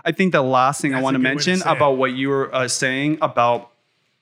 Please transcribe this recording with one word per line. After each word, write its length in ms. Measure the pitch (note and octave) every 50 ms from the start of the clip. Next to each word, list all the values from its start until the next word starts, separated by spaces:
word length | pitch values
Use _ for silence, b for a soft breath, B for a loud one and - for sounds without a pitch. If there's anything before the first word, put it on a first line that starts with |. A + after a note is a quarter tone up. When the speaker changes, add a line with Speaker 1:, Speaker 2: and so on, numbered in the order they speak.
| B
Speaker 1:
I 80 | E3+ D#3+
think 200 | - F#3+ F#3 E3
the 100 | D#3+ C#3
last 380 | B2+ C3 B2+ B2+ C3 C#3+ -
thing 120 | - D3 C3+
I 40 |
Speaker 2:
That's 60 | C3 C3
a 20 |
Speaker 1:
wanna 140 | C3 C3 C3
Speaker 2:
good 60 | B2+
way 60 | B2+
to 40 | C3+
Speaker 1:
mention 220 | D3 D3 F3 F#3 F#3
Speaker 2:
say 120 | F3+ E3+
it. 60 | D#3
Speaker 1:
about 160 | C#3 D3+ C#3+ C3+
what 160 | B2+ C3 C3 B2+
you 160 | B2+ C3+ C#3
were, 260 | C#3 C#3 C3+ - -
uh, 140 | C3 C3 B2
saying 500 | - - C#3+ C3+ C3 C3+ C#3+ D3 D#3 D#3
about 500 | D#3+ D3 - - A#2+ A#2 A#2+ A#2 - - _ _ _ _ _ _ _ _ _ _